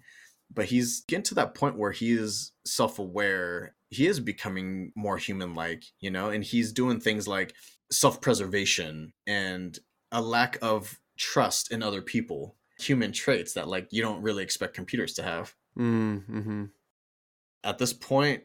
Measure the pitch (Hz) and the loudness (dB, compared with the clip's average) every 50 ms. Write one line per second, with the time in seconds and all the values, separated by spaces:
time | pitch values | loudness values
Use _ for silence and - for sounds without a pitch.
0 | _ - - - - - _ _ _ _ - 113 98 - 123 123 123 120 - - | _ -20 -20 -20 -20 -20 _ _ _ _ -4 -4 0 2 2 2 2 2 -2 -6
1 | - - 165 190 - - 202 180 120 - - - 139 143 - 107 104 101 92 - | -4 -2 -2 -2 0 0 2 2 0 0 0 0 0 0 2 0 -2 -2 0 0
2 | 113 117 117 113 110 107 101 - - - - _ _ - - - 117 110 - - | 2 2 4 4 2 0 -4 -6 -8 -10 -14 _ _ -4 0 2 2 0 0 -4
3 | 98 90 87 104 101 98 95 92 90 87 87 85 82 - - _ _ _ 110 123 | -8 -4 -2 0 0 2 2 0 -2 -2 -4 -6 -8 -10 -14 _ _ _ 0 2
4 | 147 185 208 143 120 110 98 - - 104 95 95 92 92 95 92 92 - - 107 | 4 4 4 2 -2 -4 -6 -4 -6 -4 -4 -4 -4 -4 -4 -6 -6 -8 -6 -4
5 | 104 101 95 - - - 98 95 90 87 82 82 82 85 85 82 - - _ _ | -2 -2 -2 -2 -2 -4 -4 -4 -4 -6 -4 -4 -4 -4 -4 -6 -10 -16 _ _
6 | 98 98 92 92 98 107 104 107 101 - 120 120 117 113 110 127 123 127 120 117 | -6 -4 -2 -2 -2 -2 -2 -2 -2 2 2 2 2 2 2 2 2 2 2 2
7 | - 110 107 107 95 101 98 95 92 - - - - - - _ _ _ - - | 2 0 0 0 -2 -2 0 -2 -2 -2 -6 -14 -20 -20 -20 _ _ _ 2 4
8 | - 135 - - - 135 117 - 98 92 101 101 98 - - - 85 78 78 78 | 6 4 4 4 2 2 4 4 2 0 0 2 2 2 2 0 0 -4 -8 -10
9 | 78 78 - _ _ 104 104 101 95 95 92 90 90 87 80 - - _ _ _ | -12 -12 -16 _ _ -2 0 0 0 -2 -2 -4 -6 -8 -10 -12 -18 _ _ _
10 | _ _ 117 117 113 113 117 120 123 120 - - 117 113 110 104 98 - - - | _ _ -2 -2 0 2 4 4 4 4 0 -2 0 2 2 2 0 -6 -12 -16
11 | _ _ _ - - - - 143 117 95 - - - - 117 113 110 104 101 95 | _ _ _ -6 -6 2 4 4 4 4 2 0 0 -2 -4 -2 -2 -2 -2 -4
12 | - - - 113 - - 82 69 71 - - _ _ _ _ - - - 139 123 | -4 -2 0 0 0 0 -4 -8 -8 -10 -14 _ _ _ _ -6 0 2 4 4
13 | 110 101 - - - 143 127 90 76 - - 92 76 82 95 92 92 - 101 113 | 4 2 -2 0 2 2 2 2 0 -2 -4 -4 -4 -2 -4 -4 -4 -2 -2 0
14 | 113 110 104 85 104 110 101 98 92 87 - - 101 - - - 90 - - 120 | 0 0 -2 0 0 0 0 0 -2 -2 -2 -2 -4 -6 -6 -8 -6 -2 -2 -2
15 | 87 - - 95 92 92 82 85 98 - - _ _ _ _ - 120 117 113 113 | -2 -2 -4 -4 -4 -4 -4 -4 -6 -8 -12 _ _ _ _ 0 2 2 4 4
16 | 110 107 104 98 98 113 113 107 107 110 104 104 104 101 - _ _ _ _ _ | 2 2 0 -2 -6 -6 -6 -6 -4 -4 -4 -4 -6 -8 -12 _ _ _ _ _
17 | _ _ _ _ _ _ _ _ _ _ _ _ - 104 101 - 127 127 - - | _ _ _ _ _ _ _ _ _ _ _ _ -4 -4 -2 0 0 -2 -2 -4
18 | - - 135 135 143 147 127 - - | -2 2 4 6 6 4 2 0 -4